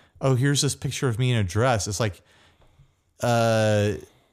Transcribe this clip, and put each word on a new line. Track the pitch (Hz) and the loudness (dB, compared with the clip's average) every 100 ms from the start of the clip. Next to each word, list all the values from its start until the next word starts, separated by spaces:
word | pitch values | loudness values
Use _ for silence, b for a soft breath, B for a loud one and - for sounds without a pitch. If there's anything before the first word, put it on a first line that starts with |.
| b b | b b
"Oh, | 143 | 0
here's | 127 139 143 | 2 2 0
this | 143 | -2
picture | - 143 - 139 | -4 -8 -4 -4
of | 107 | -2
me | 127 | 0
in | 120 | 0
a | |
dress." | 95 104 127 113 - | 0 0 0 0 -2
It's | 104 | -4
like, | 113 - _ b b b b b b b _ - | -4 -4 _ b b b b b b b _ -6
uh, | 120 117 117 110 110 107 104 98 - b b | 0 2 2 2 2 2 0 -2 -10 b b